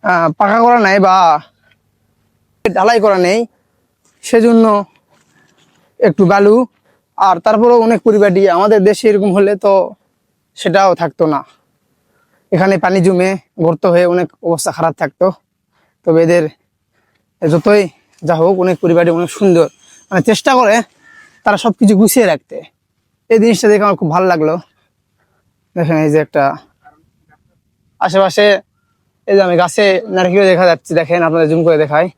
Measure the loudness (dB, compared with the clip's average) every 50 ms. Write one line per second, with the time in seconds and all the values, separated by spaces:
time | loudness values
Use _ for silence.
0 | -2 -2 -2 0 -2 -2 -2 _ -2 0 0 2 2 2 2 2 2 0 0 2
1 | 2 2 2 2 2 2 0 -2 -4 _ _ _ _ _ _ _ _ _ _ _
2 | _ _ _ _ _ _ _ _ _ _ _ _ _ -4 -2 0 0 0 0 2
3 | 2 0 0 0 0 0 -2 -2 -4 -8 _ _ _ _ _ _ _ _ _ _
4 | _ _ _ _ -6 0 0 2 2 4 4 4 2 2 0 -2 -4 _ _ _
5 | _ _ _ _ _ _ _ _ _ _ _ _ _ _ _ _ _ _ _ -2
6 | -2 -2 0 0 0 0 2 2 2 2 2 2 0 -4 _ _ _ _ _ _
7 | _ _ _ -2 0 0 0 0 _ -2 0 2 2 2 2 2 2 0 -2 0
8 | _ 0 2 2 2 2 2 0 0 0 0 0 0 0 2 2 2 0 0 0
9 | 0 0 0 0 0 -2 0 0 0 -2 -2 -2 0 0 0 0 -2 -4 -10 _
10 | _ _ _ _ _ _ _ _ _ _ _ -8 -6 -2 0 2 2 2 0 -2
11 | -4 -8 -4 -4 -2 -2 -2 -6 -8 _ _ _ _ _ _ _ _ _ _ _
12 | _ _ _ _ _ _ _ _ _ _ -2 -2 0 0 0 -2 -2 -2 -2 0
13 | 0 0 0 0 -2 -2 -4 -8 _ _ _ -4 -2 -2 -2 0 -2 0 2 2
14 | 2 2 0 -2 -4 -6 _ _ -6 -6 -6 -4 -4 -8 -6 -4 -4 -4 -4 _
15 | -8 -8 _ _ -2 -2 -2 _ _ _ _ _ _ _ _ _ _ _ _ _
16 | _ 0 0 2 2 2 0 0 -2 -4 -10 _ _ _ _ _ _ _ _ _
17 | _ _ _ _ _ _ _ _ -4 -2 -2 0 2 2 2 2 0 -2 _ _
18 | _ _ _ _ -4 -4 -2 0 0 0 0 0 0 -2 -2 -2 -2 0 0 2
19 | 2 0 0 -2 -4 -6 -6 -2 0 2 2 2 0 -2 _ _ _ _ _ _
20 | _ _ -4 -2 0 0 -2 0 0 0 0 2 2 2 0 0 -2 _ _ _
21 | _ _ -20 -20 -20 _ _ _ _ -4 -4 -2 -2 -4 -2 _ 2 2 4 2
22 | 2 2 2 2 0 0 -2 -4 _ _ -18 -18 -18 _ _ _ _ _ _ _
23 | _ _ _ _ _ _ 0 2 2 2 0 0 2 0 2 2 0 -2 -2 -2
24 | -4 -4 -2 -2 0 0 0 0 -2 -4 -4 -6 -8 _ _ _ _ _ _ _
25 | _ _ _ _ _ _ _ _ _ _ _ _ _ _ _ -6 -4 -2 -2 0
26 | 0 0 0 0 -2 0 -2 -2 -2 -2 -4 -6 _ _ _ _ _ -20 _ _
27 | _ _ _ _ _ _ _ _ _ _ _ _ _ _ _ _ _ _ _ _
28 | -6 -2 0 0 0 0 0 0 2 2 2 0 _ _ _ _ _ _ _ _
29 | _ _ _ _ _ -2 0 0 2 2 0 0 -2 -2 -2 -2 0 0 0 -2
30 | -4 -6 -4 -4 -2 0 0 0 2 2 2 2 2 0 0 -2 _ -4 -4 -4
31 | -2 -2 -2 -2 -2 -2 0 0 0 0 0 0 0 0 0 0 -2 -2 -2 -2
32 | -2 -4 _